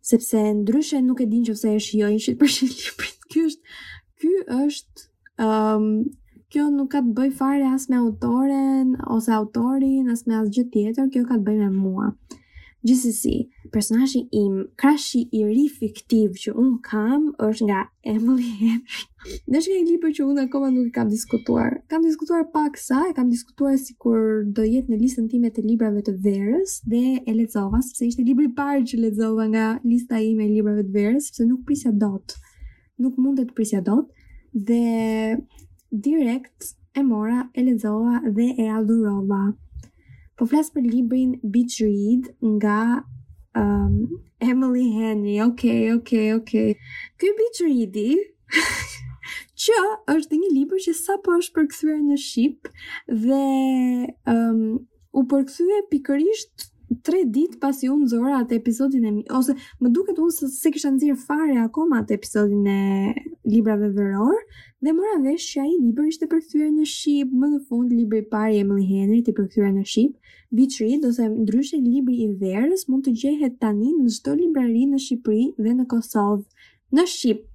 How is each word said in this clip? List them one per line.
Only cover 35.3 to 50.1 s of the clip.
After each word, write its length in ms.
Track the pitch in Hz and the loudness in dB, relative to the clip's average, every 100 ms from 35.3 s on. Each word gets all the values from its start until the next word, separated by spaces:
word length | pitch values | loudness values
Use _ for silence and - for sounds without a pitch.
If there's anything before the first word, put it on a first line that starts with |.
| 233 - - - - _ | -4 -6 -20 -20 -20 _
direkt 840 | 220 277 320 247 254 254 _ - - _ | -4 0 2 2 -2 -6 _ -18 -18 _
e 80 | 269 | 0
mora, 460 | 269 214 214 247 254 | 0 2 0 -2 -2
e 120 | - 254 | -2 0
lexova 560 | 226 214 214 233 240 | 0 0 0 0 0
dhe 280 | 269 202 240 | 0 0 0
e 160 | 254 220 | 0 -2
adhurova. 800 | 220 214 226 214 202 196 196 196 - - - - _ _ - - - | 0 2 2 2 -2 -2 0 -2 -4 -14 -20 -20 _ _ -20 -20 -4
Po 80 | 233 | 0
flas 240 | 302 311 | 2 0
për 160 | 302 240 | -2 0
librin 460 | 240 240 254 254 247 | 0 0 0 0 -2
Beach 380 | 214 214 240 - | -2 0 0 0
Read 460 | 214 202 202 247 254 _ 226 | 0 0 2 0 -2 _ 0
nga, 480 | 214 208 208 226 247 - - - - - 233 | 0 2 0 0 -2 -4 -20 -20 -20 -8 -2
ëm, 360 | 202 202 202 202 233 349 - _ | 0 2 2 0 0 -6 -14 _
Emily 480 | 240 254 262 247 247 | 0 2 2 2 0
Henry. 460 | 214 220 214 202 208 | 0 -2 -2 -2 2
Okej, 520 | 233 240 240 226 226 233 | 0 2 0 2 2 0
okej, 300 | 233 226 214 220 | 0 0 2 0
okej. 380 | 220 220 220 208 - - - _ | 0 0 0 -2 -8 -16 -18 _
Ky 160 | 370 | -2
Beach 260 | 415 466 - 339 | 2 -2 0 0
Read-i, 460 | 254 214 202 214 330 415 _ _ 294 - - - | 0 0 -2 0 0 -2 _ _ -2 -2 -6 -10
<laughs> 760 | - - - - - - - | -14 -16 -16 -16 -16 -18 -4
që 160 | - 453 392 427 - | 2 2 2 -2 0